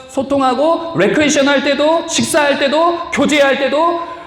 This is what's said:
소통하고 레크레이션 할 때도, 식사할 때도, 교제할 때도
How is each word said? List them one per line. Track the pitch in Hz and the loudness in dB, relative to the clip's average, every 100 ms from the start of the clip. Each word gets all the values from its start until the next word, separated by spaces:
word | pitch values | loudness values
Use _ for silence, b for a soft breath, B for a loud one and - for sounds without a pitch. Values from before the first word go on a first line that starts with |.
| - | -10
소통하고 | - 269 277 262 254 302 330 - - | -8 -2 0 0 0 0 0 -2 0
레크레이션 | 302 - 302 294 277 | 0 2 2 2 2
할 | 277 | 2
때도, | 285 277 302 330 330 | 0 0 2 0 -2
식사할 | - 226 320 285 285 | -4 -2 0 0 0
때도, | 277 294 339 339 - | 0 2 0 -2 -4
교제할 | - 285 294 277 269 | -2 2 2 2 2
때도 | 269 277 339 339 B B | 0 0 0 -2 B B